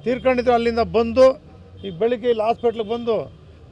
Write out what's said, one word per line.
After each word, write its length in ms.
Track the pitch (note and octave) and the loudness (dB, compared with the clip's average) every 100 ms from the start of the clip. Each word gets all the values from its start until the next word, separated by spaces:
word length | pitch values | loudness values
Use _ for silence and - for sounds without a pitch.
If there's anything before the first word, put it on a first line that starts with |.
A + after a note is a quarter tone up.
ತೀರ್ಕೊಂಡಿದ್ರು, 500 | G#3+ B3 A#3 B3 B3 | -4 -2 0 0 2
ಅಲ್ಲಿಂದ 260 | A#3 A#3 A#3 | 2 2 0
ಬಂದು 600 | G#3+ F#3+ A#3 A3+ C4 C4+ - - - - G3 | 0 0 0 6 4 4 -10 -20 -20 -14 -14
ಈಗ 80 | |
ಬೆಳಿಗ್ಗೆ 360 | E3 A3 B3 B3 | -4 -2 0 -2
ಇಲ್ಲಿ 140 | A3+ | 0
ಹಾಸ್ಪಿಟ್ಲಿಗೆ 460 | G#3+ A#3 A#3+ A3 G#3 | 0 0 -2 -4 -6
ಬಂದು 440 | A#3 A#3 G#3 C3+ - - - - | -6 -4 -4 -4 -14 -20 -20 -18